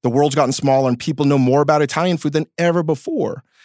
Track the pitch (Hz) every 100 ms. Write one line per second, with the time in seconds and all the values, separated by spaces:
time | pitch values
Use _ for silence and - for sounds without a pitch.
0 | 123 123 147 135 131 139 143 135 131 120
1 | - 139 143 139 123 135 147 151 139 -
2 | 180 170 151 151 - - 170 170 160 151
3 | - 320 120 - _ _